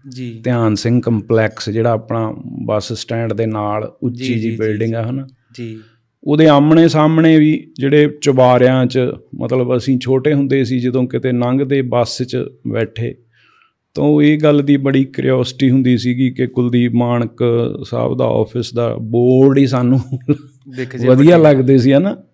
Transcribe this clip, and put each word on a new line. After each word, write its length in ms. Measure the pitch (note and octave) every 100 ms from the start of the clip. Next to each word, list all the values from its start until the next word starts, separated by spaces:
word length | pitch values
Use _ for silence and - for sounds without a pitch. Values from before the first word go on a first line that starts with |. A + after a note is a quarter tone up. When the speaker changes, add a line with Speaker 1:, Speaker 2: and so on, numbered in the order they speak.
| C#3
Speaker 1:
ਜੀ। 320 | B2+ B2 A2+
Speaker 2:
ਧਿਆਨ 300 | A#2 A#2+ A2+
ਸਿੰਘ 260 | G#2 A#2+ B2
ਕੰਪਲੈਕਸ, 720 | A#2+ A2+ G2+ A2+ G#2+ - -
ਜਿਹੜਾ 200 | G#2+ A2+
ਆਪਣਾ 440 | A2 A2 A#2 A2 - - -
ਬੱਸ 300 | A2+ G#2+ -
ਸਟੈਂਡ 400 | A2 - A#2 A#2
ਦੇ 140 | G#2 A2+
ਨਾਲ 500 | G#2+ G#2 G#2+ - _
ਉੱਚੀ 220 | B2 A#2+
Speaker 1:
ਜੀ, 100 | B2+
Speaker 2:
ਜੀ 60 | A#2
Speaker 1:
ਜੀ, 100 | A2
ਜੀ, 60 | A2+
Speaker 2:
ਬਿਲਡਿੰਗ 380 | A2 G#2 A2+
ਆ, 80 | A2+
Speaker 1:
ਜੀ। 80 | A2+
Speaker 2:
ਹਨਾ। 180 | C3+ C3+ _ _
Speaker 1:
ਜੀ। 260 | A#2+ A#2 A2 A2 _ _ _
Speaker 2:
ਉਹਦੇ 240 | - D3+ D#3+
ਆਮਣੇ 400 | D3 D3 D#3+ E3
ਸਾਹਮਣੇ 500 | D#3 D#3 D#3+ D#3+ D#3+
ਵੀ 340 | D3+ D#3 - -
ਜਿਹੜੇ 400 | C3+ D3 D3 D3
ਚੁਬਾਰਿਆਂ 680 | - B2+ B2+ B2 B2+ C3 B2+
'ਚ, 120 | C3 B2 - _ -
ਮਤਲਬ, 360 | A#2+ B2+ B2 B2+
ਅਸੀਂ 220 | C3 B2+
ਛੋਟੇ 360 | B2 C3 C#3
ਹੁੰਦੇ 300 | D3 C#3 C#3
ਸੀ, 160 | A#2+ B2+
ਜਦੋਂ 260 | B2 B2+ B2+
ਕਿਤੇ 260 | B2 B2+
ਲੰਘਦੇ 500 | B2 B2 B2+ C#3 C#3
ਬੱਸ 400 | B2+ A#2 A2+ -
'ਚ 140 | B2+ B2+ - - A#2
ਬੈਠੇ, 460 | A2 A2 - A#2+ - _ _ _ _ _ _ _
ਤਾਂ 100 | -
ਉਹ 180 | D3 D3+
ਇਹ 160 | D3 D3+
ਗੱਲ 220 | D3+ D3
ਦੀ 140 | C#3+ C#3
ਬੜੀ 280 | C#3 C3+
ਕਿਉਰਿਓਸਿਟੀ 680 | C3+ - C3 B2+ B2+ - C3+
ਹੁੰਦੀ 280 | C3 B2+ B2
ਸੀਗੀ 320 | B2 B2 C3
ਕਿ 160 | - B2
ਕੁਲਦੀਪ 460 | B2+ B2 B2 A#2+
ਮਾਣਕ 500 | A#2 A#2+ A#2+ A2+ _ B2 A#2 A#2+ -
ਸਾਹਿਬ 320 | - A#2+ A#2+ B2
ਦਾ 80 |
ਆਫਿਸ 500 | B2 A#2 A2 B2 A#2
ਦਾ 220 | A#2+ A#2 A2+
ਬੋਰਡ 640 | A2+ A#2+ B2 B2+ C3+ C#3
ਹੀ 80 | C3+
ਸਾਨੂੰ 340 | C3 B2 C3 - B2+ - D3+ - _ - B2+
Speaker 1:
ਦਿਖ 200 | B2+ B2+
ਜੇ 120 | A#2+
Speaker 2:
ਵਧੀਆ 300 | B2+ D3 E3+
Speaker 1:
ਵੱਡੇ। 120 | D#3
Speaker 2:
ਲੱਗਦੇ 280 | C#3 B2+ C3+
ਸੀ, 140 | A#2+
ਹਨਾ। 240 | C#3 F#3 A3+ -